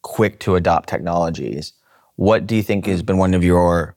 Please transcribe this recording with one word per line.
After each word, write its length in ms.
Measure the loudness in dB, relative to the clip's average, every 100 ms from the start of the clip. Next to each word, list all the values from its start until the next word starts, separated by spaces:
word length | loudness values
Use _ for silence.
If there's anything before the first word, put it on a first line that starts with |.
quick 380 | -12 0 0 0
to 160 | 0 0
adopt 340 | 2 0 -2
technologies, 840 | -6 -4 -2 -2 -4 -8 -8 -12 _ _ _ _ -2
what 300 | 2 2 0
do 100 | -2
you 60 |
think 240 | 0 -2 -2
has 160 | -2
been 160 | 0 0
one 160 | 2
of 100 | 2
your 520 | 4 4 4 2 -2